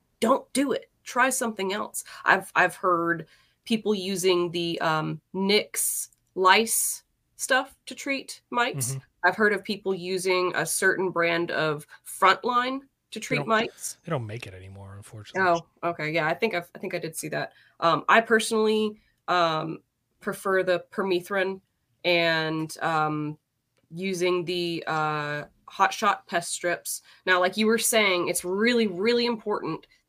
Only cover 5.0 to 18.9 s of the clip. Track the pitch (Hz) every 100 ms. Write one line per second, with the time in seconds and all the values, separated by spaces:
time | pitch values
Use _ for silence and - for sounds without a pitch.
5 | 156 160 _ 190 196 208 - - - -
6 | - _ _ - 185 202 226 - - -
7 | - _ _ - - 254 269 - - 254
8 | - 277 - - _ 247 240 160 120 135
9 | - _ 175 185 208 202 - 202 190 190
10 | 180 185 185 185 180 - 165 - 190 -
11 | 185 170 170 170 170 - 156 147 - -
12 | - - 185 190 233 247 247 269 277 _
13 | _ 220 - 247 208 220 233 - - -
14 | - 156 110 117 107 92 95 98 98 101
15 | - 110 104 185 185 170 - _ 170 170
16 | 151 160 156 170 175 180 170 - 196 175
17 | 165 - 156 151 147 - _ - 165 156
18 | - 208 226 220 220 226 220 214 214